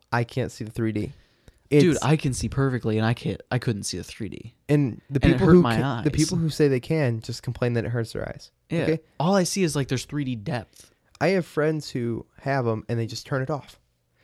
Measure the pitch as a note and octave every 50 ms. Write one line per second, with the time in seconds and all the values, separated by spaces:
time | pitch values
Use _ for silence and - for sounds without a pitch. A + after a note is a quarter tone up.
0 | _ - - A#2+ A#2 - - C3 A#2 - - - A2+ G#2+ - A#2+ A2+ A2 G#2+ G#2
1 | G#2+ C3 - - _ _ _ _ _ - _ _ _ - C#3 D3+ F3+ F3 C#3 -
2 | - B2+ D#3+ D3 - C#3 B2 - - A2 - C#3 C3+ C3+ B2+ A#2 - A2+ G#2+ A2
3 | A2 A2+ A#2 - - - G2 - - - A#2+ A#2+ - C3 A2 G2+ - - - F2+
4 | - - - - A2+ F2+ - - - A2+ _ _ _ - D3 D3 C#3+ A#2 G2+ -
5 | _ - C#3 C3+ - - - B2+ B2+ - F3+ F3+ E3+ A#2 A2+ A2 - C3+ B2 -
6 | - D3+ - D3 D#3 - F3+ E3+ E3 D#3 - - D3+ C#3 C3+ B2+ - - D#3+ D#3+
7 | C#3+ A#2+ A#2 A2+ - - A#2+ - - - A#2+ - B2+ B2 A#2+ A#2 - B2 A#2+ A#2+
8 | A2+ - - - - - - - - - _ _ _ - - E3 C#3+ D#3 D#3+ D#3+
9 | - _ _ - D3 F3+ G3+ G3 F3 - - G3 F#3 D#3 C#3 D3 C3 - C3+ A#2+
10 | - - C#3+ D3 C#3+ B2+ B2 A2 G2+ - C3+ A#2 - _ _ - - _ _ _
11 | _ _ _ - C#3+ E3+ G3 F#3 D#3+ - - D#3 D3 D#3+ D#3+ D3+ - - - C3
12 | A#2+ A#2 A2+ - - _ _ - - C3+ C#3 C3+ A#2+ A#2 A2 A2 - - A#2+ A#2
13 | A2+ G#2+ A2+ - - - C#3+ C3 C3 C3 D#3 C3 - - - _ _ _ _ _
14 | _ _ _ _